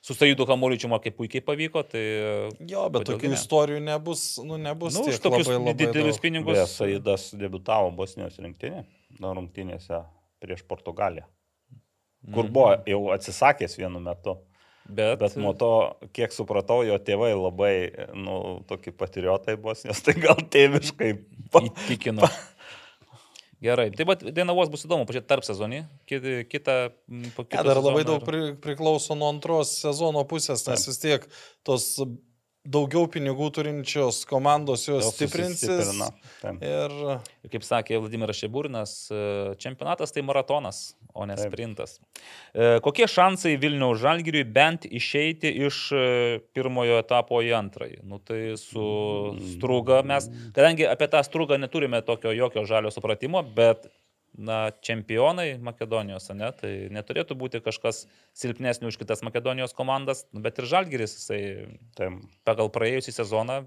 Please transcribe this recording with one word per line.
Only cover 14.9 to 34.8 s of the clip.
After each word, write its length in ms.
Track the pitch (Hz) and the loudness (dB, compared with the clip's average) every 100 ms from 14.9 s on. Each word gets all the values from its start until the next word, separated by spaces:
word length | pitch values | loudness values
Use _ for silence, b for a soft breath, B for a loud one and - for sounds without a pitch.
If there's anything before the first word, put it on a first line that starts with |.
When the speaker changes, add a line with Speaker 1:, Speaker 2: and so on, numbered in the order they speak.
| 101 107 117 | 0 0 2
Speaker 3:
Bet 180 | 104 107 | 0 0
nuo 160 | 104 | -2
to, 420 | 98 117 113 - - - | 2 4 6 4 -2 -14
kiek 180 | - 113 | -4 -4
supratau, 480 | - 104 101 98 120 | -4 0 0 2 2
jo 140 | 117 101 | 4 0
tėvai 360 | 98 101 117 101 | 2 2 2 2
labai, 800 | 92 90 101 98 90 - - - | 0 2 2 4 0 -6 -12 -10
nu, 480 | 95 95 92 90 - | -6 -6 -6 -10 -10
tokie 260 | 95 - | -10 -10
patriotai 640 | - 92 95 92 98 95 110 | -8 -8 -2 0 0 0 -6
Bosnijos, 400 | 110 113 - 101 | -6 -8 -6 0
<laughs> 40 | |
tai 100 | - | 2
gal 200 | 151 156 - | 4 6 4
tėviškai 760 | 160 143 139 143 - - 113 104 - - - | 6 8 8 6 0 -2 -2 -2 -8 -20 4
pa- 80 | 165 | 6
Speaker 1:
Įtikino. 640 | 117 - - 117 123 110 - - B B B B B B B B B B B _ | 6 -6 -6 -4 -2 4 4 2 B B B B B B B B B B B _
Gerai, 300 | 117 123 110 | 0 2 2
tai 140 | 95 165 | 0 0
vat 140 | 185 | 0
Dainavos 460 | - 156 180 175 165 | 0 -2 2 2 2
bus 140 | 151 151 | 0 -2
įdomu, 180 | 170 | -2
pažiūrėt, 220 | 120 123 - | 0 -4 0
tarp 160 | 139 | 0
sezonį, 380 | - 98 107 135 156 139 - | 0 -6 -4 -6 -12 -20 -8
ki-, 380 | 135 131 127 117 | -6 -4 -6 -6
kitą, 300 | 147 139 131 123 123 - | -4 0 0 0 _ -16
m, 140 | 123 120 117 | -12 -12 -12
po 80 | |
Speaker 2:
Ne, 60 | 120 | -6
Speaker 1:
kito 140 | - - | 0 4
Speaker 2:
dar 80 | 135 | 4
labai 240 | 139 139 | 4 2
Speaker 1:
sezono 80 | 156 | 2
Speaker 2:
daug 160 | 151 | 0
Speaker 1:
ir 60 | - | 0
Speaker 2:
pri-, 260 | 160 151 139 | -4 -4 -6
priklauso 580 | 147 143 156 151 - | -8 0 2 2 0
nuo 140 | 151 147 | -2 -2
antros 460 | 147 160 165 139 - | -2 0 0 0 -2
sezono 420 | 151 143 165 151 | -2 0 0 0
pusės, 400 | 139 165 147 123 | -2 -4 -2 -2
nes 160 | - 120 | -2 -2
Speaker 3:
Taip. 80 | - | -2
Speaker 2:
vis 100 | 127 | -2
tiek 240 | 156 139 - B B B | 2 0 0 B B B
tos 280 | - 127 - - 131 120 _ _ _ _ 143 | 0 0 0 -4 -6 -8 _ _ _ _ -2
daugiau 400 | 147 139 160 165 | 0 2 2 2
pinigų 380 | 165 139 135 151 147 | 0 -4 -2 -2 -2
turinčios 680 | 151 147 131 147 131 113 - | -4 -4 -4 0 0 0 -2
komandos 540 | 135 143 147 147 123 | 0 4 2 2 -2